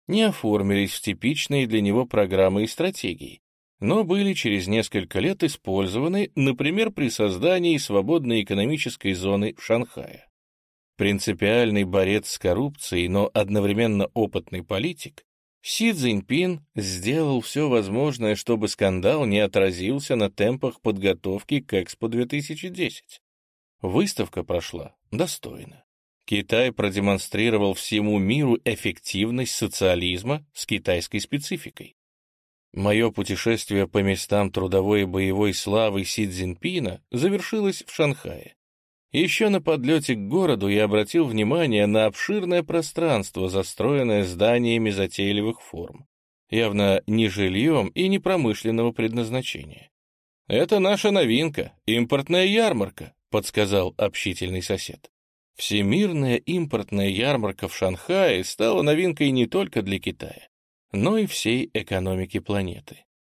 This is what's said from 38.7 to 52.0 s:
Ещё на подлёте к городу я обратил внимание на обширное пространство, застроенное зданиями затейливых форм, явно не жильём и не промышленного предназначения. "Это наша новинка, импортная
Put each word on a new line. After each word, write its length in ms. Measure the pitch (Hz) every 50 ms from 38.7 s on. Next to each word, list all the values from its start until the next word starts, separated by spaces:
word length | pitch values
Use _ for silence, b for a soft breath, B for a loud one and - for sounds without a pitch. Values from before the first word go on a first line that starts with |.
| _ _ _ _ _ _ _ _
Ещё 360 | - 139 185 180 - - 220 208
на 140 | 202 175
подлёте 520 | 147 165 156 139 120 139 160 156 147 - 123
к 140 | 107 98 98
городу 400 | 143 190 190 160 123 98 98 101
я 160 | 101 104 107
обратил 400 | 101 104 107 104 - - 165 160
внимание 600 | 127 110 110 107 110 143 175 165 131 110 104 104
на 180 | 104 104 110 110
обширное 580 | 107 - - - - 202 214 185 175 180 175
пространство, 840 | 160 - 170 170 151 - - 190 170 160 131 104 95 - - 95 92 92
застроенное 760 | 92 98 92 - - - 104 131 143 139 127 117 104 104 98
зданиями 640 | 90 90 87 101 113 120 123 120 117 117 113 113 107
затейливых 720 | 98 98 95 92 - - 101 101 101 104 104 113 113 -
форм, 440 | - - - 85 87 - - - - _ _ _ _ _ _ _ _ _
явно 520 | - 113 117 104 101 104 101 98 95 - -
не 220 | - 107 113 113 101
жильём 580 | 92 104 98 92 92 101 131 160 160 131 98 92
и 200 | - - 185 190
не 100 | 196 190
промышленного 720 | - 185 190 175 135 113 104 - - 113 113 117 117 120
предназначения. 1000 | 117 - 113 113 113 120 117 110 123 127 123 - - - - 76 - - - _ _ _ _ _ _ _ _ _ _ _ _ -
"Это 320 | 95 123 175 - 220 196
наша 320 | 190 196 208 202 - 208
новинка, 600 | 202 190 151 113 113 131 160 160 143 - - - - _ _
импортная 580 | 107 113 120